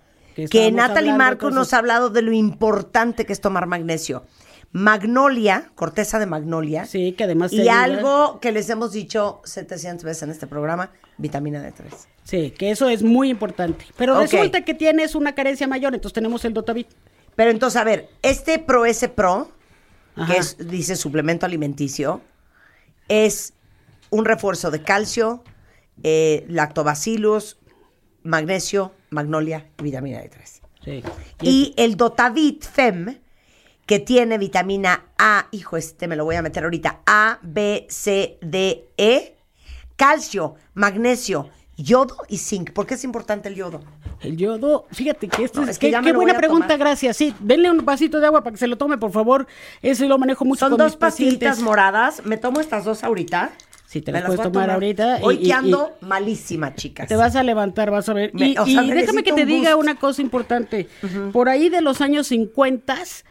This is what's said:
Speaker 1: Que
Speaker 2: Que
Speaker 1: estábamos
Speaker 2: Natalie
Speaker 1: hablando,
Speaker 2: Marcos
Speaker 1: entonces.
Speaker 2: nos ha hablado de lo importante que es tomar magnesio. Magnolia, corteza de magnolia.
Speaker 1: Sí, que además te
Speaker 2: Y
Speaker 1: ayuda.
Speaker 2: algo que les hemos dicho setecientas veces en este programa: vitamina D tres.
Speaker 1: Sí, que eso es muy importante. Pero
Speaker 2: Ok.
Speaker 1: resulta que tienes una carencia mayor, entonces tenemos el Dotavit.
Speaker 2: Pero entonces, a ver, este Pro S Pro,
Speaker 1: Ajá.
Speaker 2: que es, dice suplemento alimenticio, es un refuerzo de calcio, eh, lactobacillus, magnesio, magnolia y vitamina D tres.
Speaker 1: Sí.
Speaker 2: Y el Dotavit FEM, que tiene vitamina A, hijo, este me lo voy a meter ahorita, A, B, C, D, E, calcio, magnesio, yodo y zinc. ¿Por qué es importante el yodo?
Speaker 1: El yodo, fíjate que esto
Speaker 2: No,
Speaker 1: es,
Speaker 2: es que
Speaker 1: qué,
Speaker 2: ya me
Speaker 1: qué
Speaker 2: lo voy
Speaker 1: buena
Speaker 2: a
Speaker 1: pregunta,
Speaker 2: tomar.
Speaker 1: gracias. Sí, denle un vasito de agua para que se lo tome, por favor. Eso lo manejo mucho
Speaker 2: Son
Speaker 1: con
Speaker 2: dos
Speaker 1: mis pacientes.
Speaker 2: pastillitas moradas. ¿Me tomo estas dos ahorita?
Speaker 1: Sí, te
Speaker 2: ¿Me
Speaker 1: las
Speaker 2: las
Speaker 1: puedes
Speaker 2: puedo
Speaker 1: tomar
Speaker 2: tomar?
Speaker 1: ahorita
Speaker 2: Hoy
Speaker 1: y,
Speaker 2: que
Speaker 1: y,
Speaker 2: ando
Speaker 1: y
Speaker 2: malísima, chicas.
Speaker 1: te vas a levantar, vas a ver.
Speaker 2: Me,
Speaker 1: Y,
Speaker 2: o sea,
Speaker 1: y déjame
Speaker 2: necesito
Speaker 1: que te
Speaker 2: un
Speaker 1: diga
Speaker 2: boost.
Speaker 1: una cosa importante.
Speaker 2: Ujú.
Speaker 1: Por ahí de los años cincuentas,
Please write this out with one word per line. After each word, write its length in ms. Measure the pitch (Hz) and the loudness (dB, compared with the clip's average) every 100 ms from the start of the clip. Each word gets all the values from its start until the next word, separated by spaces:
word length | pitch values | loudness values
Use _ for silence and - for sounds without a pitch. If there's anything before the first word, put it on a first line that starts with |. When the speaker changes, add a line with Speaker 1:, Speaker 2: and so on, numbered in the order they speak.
| _ _ _ - | _ _ _ -12
Speaker 1:
Que 100 | 156 | 0
Speaker 2:
Que 200 | 220 220 | 4 4
Speaker 1:
estábamos 60 | 233 | 4
Speaker 2:
Natalie 360 | 247 208 294 | 2 2 2
Speaker 1:
hablando, 60 | 269 | 4
Speaker 2:
Marcos 260 | 262 254 285 | 2 2 -2
Speaker 1:
entonces. 60 | 262 | 0
Speaker 2:
nos 160 | 254 | 2
ha 40 | 254 | 2
hablado 300 | 233 233 247 | 2 2 2
de 120 | 214 | 0
lo 100 | 226 | 0
importante 960 | 226 214 - 220 208 - 233 233 233 220 | 2 0 0 0 0 0 0 0 -2 -6
que 80 | |
es 80 | 196 | -4
tomar 240 | 202 190 175 | -4 -2 -4
magnesio. 560 | 175 165 160 - 127 - _ _ - _ | -4 -4 -6 -6 -10 -12 _ _ -20 _
Magnolia, 1000 | 175 202 214 208 247 277 254 208 190 - - | -2 2 2 2 2 2 2 2 0 -2 -8
corteza 420 | 165 180 208 220 | -6 -4 -4 -2
de 80 | 202 | -4
magnolia. 600 | 156 156 165 156 156 196 | -6 -4 -4 -4 -6 -6
Speaker 1:
Sí, 260 | 196 185 | -4 -4
que 140 | 185 208 | -2 -2
además 260 | 165 180 | 0 0
te 60 | 208 | 2
Speaker 2:
Y 20 | 233 | 4
Speaker 1:
ayuda. 140 | 233 | 4
Speaker 2:
algo 560 | 254 285 277 285 294 - | 4 0 0 2 2 0
que 120 | 240 | -4
les 160 | 214 196 | -4 -4
hemos 200 | 220 226 | -4 -6
dicho 480 | 202 196 220 208 - | -8 -6 -4 -4 -6
setecientas 600 | - - 170 175 170 175 | -14 -14 -14 -12 -12 -12
veces 200 | 160 160 | -10 -10
en 80 | 147 | -10
este 160 | 160 135 | -12 -10
programa: 420 | 147 151 170 185 _ _ - | -6 -4 -4 -6 _ _ -12
vitamina 440 | 147 139 147 147 | -8 -6 -6 -8
D 100 | 143 | -12
tres. 360 | - - - - _ | -18 -20 -20 -20 _
Speaker 1:
Sí, 260 | - 190 147 | -8 -4 -4
que 200 | - 196 | -4 -4
eso 180 | 208 269 | 0 0
es 140 | 226 | 2
muy 260 | 220 240 269 | 4 4 4
importante. 560 | 226 208 - 175 165 - - | 0 -4 -4 -6 -6 -10 -4
Pero 180 | 247 269 | 2 4
Speaker 2:
Ok. 60 | |
Speaker 1:
resulta 380 | 311 370 403 370 - | 4 4 2 0 -4
que 80 | |
tienes 400 | 302 311 320 311 | -2 2 2 2
una 220 | 311 294 285 | -2 -2 -2
carencia 320 | 269 269 269 | -2 -2 -2
mayor, 260 | 262 269 | -2 -2
entonces 200 | 240 208 | -4 -6
tenemos 300 | - 220 233 | -4 -4 -4
el 100 | 233 | -4
Dotavit. 340 | 220 220 233 240 _ _ _ _ - | -4 -4 -6 -6 _ _ _ _ 2
Speaker 2:
Pero 160 | 226 | 4
entonces, 280 | 220 247 233 | 4 2 2
a 40 | |
ver, 260 | 220 208 - _ | 2 0 -2 _
este 340 | 254 269 - 320 | 0 0 0 -2
Pro 280 | 320 247 233 | 2 4 4
S 200 | 226 247 | 2 -2
Pro, 420 | 247 190 190 294 - _ _ _ _ _ - | 0 0 0 -4 -14 _ _ _ _ _ -6
Speaker 1:
Ajá. 180 | 165 | 0
Speaker 2:
que 60 | 180 | 0
es, 180 | - - | 0 -6
dice 380 | 170 180 156 180 | -8 -6 -4 -4
suplemento 500 | 151 147 151 170 185 | -4 -2 0 0 -2
alimenticio, 760 | 170 147 143 143 139 143 - - _ _ _ _ _ _ _ - | -4 -4 -4 -6 -4 -4 -4 -10 _ _ _ _ _ _ _ 0
es 460 | 214 214 202 - _ _ _ _ _ _ | 2 2 0 -10 _ _ _ _ _ _
un 160 | 214 220 | 0 2
refuerzo 460 | 220 202 175 175 | 2 0 -2 -4
de 100 | 151 | -4
calcio, 640 | 151 196 214 - 220 240 - - _ _ _ _ | 0 0 0 -2 -2 -4 -12 -20 _ _ _ _
eh, 440 | 156 156 160 151 151 | 0 2 4 2 -2
lactobacillus, 1080 | 165 151 156 151 147 - 226 214 214 214 - _ _ _ _ _ _ | -2 -2 -2 -2 -2 -4 -2 0 0 -2 -16 _ _ _ _ _ _
magnesio, 680 | 160 160 156 190 - 196 185 _ _ | -4 -2 -2 -4 -2 -4 -4 _ _
magnolia 560 | 156 147 156 156 156 151 - | -8 -4 -2 -4 -6 -12 -12
y 40 | |
vitamina 360 | 147 131 139 117 | -8 -8 -8 -12
D 100 | - | -14
tres. 320 | - - - _ _ | -20 -20 -20 _ _
Speaker 1:
Sí. 200 | - 139 - - - - | -14 -14 -12 -14 -18 -4
Speaker 2:
Y 320 | 165 269 277 - | 2 4 2 2
el 180 | 233 208 | 0 2
Dotavit 680 | 233 233 247 233 302 - - | 0 2 0 2 0 0 -4
FEM, 520 | - 254 180 175 269 _ _ _ _ _ _ - | 0 2 2 -6 -12 _ _ _ _ _ _ -2
que 140 | 202 | -2
tiene 380 | 202 247 233 220 | 4 4 4 0
vitamina 640 | 196 196 185 196 190 180 - - | -2 -2 -2 0 0 0 -2 0
A, 300 | 214 208 - | 2 2 0
hijo, 240 | 208 - 165 | -8 -8 -8
este 320 | 151 - 175 | -8 -10 -6
me 80 | 160 | -4
lo 80 | 156 | -2
voy 100 | 170 | -2
a 40 | |
meter 220 | 160 160 | -4 -4
ahorita, 380 | 160 170 156 - - | -6 -4 -6 -4 2
A, 340 | 208 220 233 | 4 4 0
B, 440 | 175 156 208 208 - | -6 -4 -2 -2 -6
C, 480 | - - 196 208 - | -8 -2 0 -2 -6
D, 440 | 165 185 190 - - - | -8 -2 -2 -2 -6 0
E, 380 | 208 262 311 _ _ _ - - - - | 2 2 0 _ _ _ -20 -18 -10 2
calcio, 580 | 269 302 - 196 156 151 _ | 4 4 -2 -6 -6 -8 _
magnesio, 760 | 190 202 196 233 247 247 165 139 _ _ - | -2 0 2 0 0 -2 -4 -6 _ _ -8
yodo 380 | 147 247 262 - - | 2 4 2 -4 -10
y 80 | 202 | -10
zinc. 340 | - 202 165 | -6 -8 -6
¿Por 140 | - 202 | -6 -6
qué 80 | |
es 100 | 247 | -6
importante 460 | 262 233 208 208 202 | -8 -8 -6 -8 -8
el 60 | 196 | -12
yodo? 260 | 185 160 - - - - | -12 -14 -18 -18 -18 -14
Speaker 1:
El 160 | 156 160 | -10 -4
yodo, 480 | 196 220 277 294 - | -4 -2 0 0 -2
fíjate 360 | - 262 294 196 | -6 -4 -4 -4
que 160 | - | -4
esto 160 | 240 - | -4 -2
Speaker 2:
No, 60 | 269 | -4
Speaker 1:
es, 60 | |
Speaker 2:
es 80 | - | 0
que 80 | 285 | 0
Speaker 1:
qué, 40 | |
Speaker 2:
ya 100 | 233 | 2
me 60 | 269 | 2
Speaker 1:
qué 60 | |
Speaker 2:
lo 60 | 339 | 4
voy 60 | 359 | 4
Speaker 1:
buena 120 | 359 | 4
Speaker 2:
a 40 | |
Speaker 1:
pregunta, 260 | 320 330 - | 2 2 2
Speaker 2:
tomar. 120 | 302 | 2
Speaker 1:
gracias. 380 | 285 277 254 226 | 2 2 0 0
Sí, 180 | 302 214 | 0 0
denle 280 | 208 285 349 | 2 4 4
un 120 | 330 | 4
vasito 360 | 247 277 302 302 | 2 0 0 2
de 40 | 302 | 4
agua 140 | 311 | 4
para 120 | 233 | 0
que 60 | 220 | -2
se 80 | 240 | -4
lo 100 | 240 | -2
tome, 200 | 285 285 | -2 -2
por 140 | 214 | -2
favor. 360 | 190 220 269 262 - - - | 0 2 2 0 -12 -20 -6
Eso 240 | - 247 269 | -2 0 2
lo 100 | 269 | 2
manejo 280 | 262 269 262 | 2 0 0
mucho 160 | 269 | 2
Speaker 2:
Son 80 | 269 | 2
Speaker 1:
con 60 | 233 | 4
Speaker 2:
dos 160 | 311 | 4
Speaker 1:
mis 20 | 311 | 4
pacientes. 420 | 330 - 262 254 240 | 0 2 0 2 0
Speaker 2:
pastillitas 100 | 240 | 0
moradas. 640 | 233 208 196 208 247 311 - | 2 4 4 4 0 -2 -6
¿Me 120 | 214 | -4
tomo 240 | 247 269 | -2 -2
estas 240 | 311 214 196 | -2 -4 -4
dos 180 | 220 | -4
ahorita? 480 | 226 214 170 175 214 - - - _ | -2 -4 -2 -2 -4 -8 -20 -20 _
Speaker 1:
Sí, 160 | 156 | -10
te 100 | - | -6
Speaker 2:
¿Me 80 | 147 | -4
Speaker 1:
las 20 | |
Speaker 2:
las 40 | 180 | -2
Speaker 1:
puedes 100 | 180 | -2
Speaker 2:
puedo 120 | 185 | 0
Speaker 1:
tomar 120 | 185 190 | 0 0
Speaker 2:
tomar? 60 | 185 | 0
Speaker 1:
ahorita 440 | 202 196 220 254 | -2 0 0 2
Speaker 2:
Hoy 140 | - 190 | 2 2
Speaker 1:
y, 20 | |
Speaker 2:
que 60 | 185 | 4
Speaker 1:
y, 40 | |
Speaker 2:
ando 420 | 254 262 180 196 - | 2 4 2 0 -8
Speaker 1:
y 40 | 185 | -4
Speaker 2:
malísima, 680 | 190 202 214 - 165 147 | -2 -2 -6 -6 -6 -6
chicas. 340 | - 143 - - | -8 -14 -10 -2
Speaker 1:
te 80 | 220 | 2
vas 200 | 233 254 | 2 2
a 80 | |
levantar, 480 | 254 220 202 196 214 | 0 0 -2 -2 0
vas 180 | 202 202 | 0 0
a 40 | |
ver. 200 | 208 208 | -2 -2
Speaker 2:
Me, 140 | 226 269 | 0 0
Speaker 1:
Y, 80 | 262 | 2
Speaker 2:
o 80 | 233 | 4
sea, 60 | 262 | 4
Speaker 1:
y 60 | 262 | 4
déjame 60 | 277 | 2
Speaker 2:
necesito 280 | 440 427 | 2 0
Speaker 1:
que 100 | 392 | 2
te 80 | 302 | 2
Speaker 2:
un 40 | 285 | 2
Speaker 1:
diga 280 | 320 320 311 | 2 4 4
Speaker 2:
boost. 80 | |
Speaker 1:
una 160 | 302 294 | 2 0
cosa 220 | 277 269 | -2 -2
importante. 640 | 277 254 233 240 233 220 180 - | -2 -4 -2 -4 -2 -6 -6 -8
Speaker 2:
Ujú. 280 | 196 185 196 | -10 -8 -2
Speaker 1:
Por 160 | 226 247 | 2 2
ahí 200 | 262 330 | 4 2
de 120 | 349 | 2
los 200 | 311 262 | 0 2
años 260 | 277 294 285 | 0 0 0
cincuentas, 960 | 240 220 - 269 262 - 262 359 - - | 0 0 2 2 0 -4 -6 -8 -16 -20